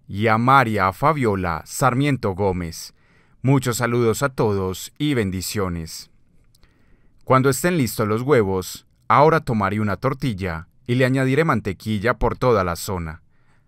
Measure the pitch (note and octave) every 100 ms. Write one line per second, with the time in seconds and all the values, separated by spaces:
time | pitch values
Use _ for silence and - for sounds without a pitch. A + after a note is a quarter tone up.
0 | - G2 A2 A2 A#2+ C3+ A#2 G#2 F#2+ -
1 | C#3+ D#3 A#2 G2 F2+ D#2+ - - C#3 C3
2 | D3 C3+ G#2+ F2+ G2+ F2+ E2+ D#2+ - -
3 | _ _ _ _ B2+ C#3 C3+ A#2+ A#2+ A#2+
4 | A#2 G#2 C#3 C3 A#2 G2 F#2 F#2 - -
5 | D3 C3 G2 F#2 F2 A2 F#2+ E2+ D#2+ -
6 | - _ _ _ _ _ _ _ _ _
7 | _ _ - C3 C3 C3 F3 F3+ A#2 -
8 | G#2+ A2 B2+ C#3 G2 F#2+ F#2 - - _
9 | - A2+ D3+ D#3+ D3+ A2+ G2 G#2+ G#2+ F#2+
10 | C3 C#3 C#3 F#2+ F#2 E2 D#2+ _ - B2
11 | B2+ C3+ C3 C3+ E3 A#2+ G2+ F2+ A2 G#2+
12 | G#2+ B2 A#2 G2 B2+ A2 F2+ E2+ - F#2
13 | E2 D#2+ _ _ _ _